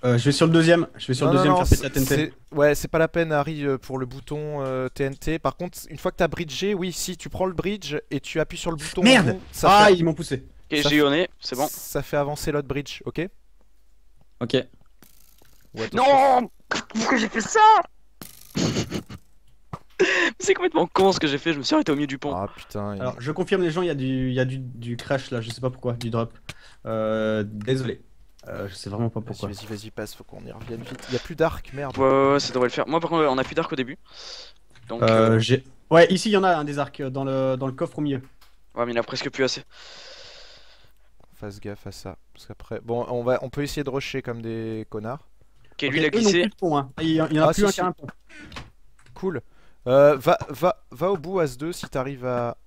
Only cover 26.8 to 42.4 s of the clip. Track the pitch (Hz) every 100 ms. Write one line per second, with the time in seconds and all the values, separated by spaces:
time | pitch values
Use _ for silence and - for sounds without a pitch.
26.8 | - 113 110 110 110 110 104 107 104 131
27.8 | 123 - - - - - - 95 101 92
28.8 | - 104 117 113 107 101 98 98 - 107
29.8 | 107 - 107 - - 98 120 107 117 117
30.8 | 123 131 - 123 - 156 160 - - 131
31.8 | 139 127 135 135 135 143 139 127 123 135
32.8 | 113 160 165 165 151 131 131 143 165 151
33.8 | 123 156 - - - - - - - -
34.8 | - 117 113 113 113 113 110 127 - -
35.8 | - 160 170 190 220 202 190 165 147 143
36.8 | 135 - 135 131 135 135 131 131 135 127
37.8 | 165 - 147 135 - - - - - -
38.8 | 120 117 113 127 143 - 127 139 - -
39.8 | - - - - - - - - - -
40.8 | - - - - - - 104 101 104 101
41.8 | 101 - 98 90 - -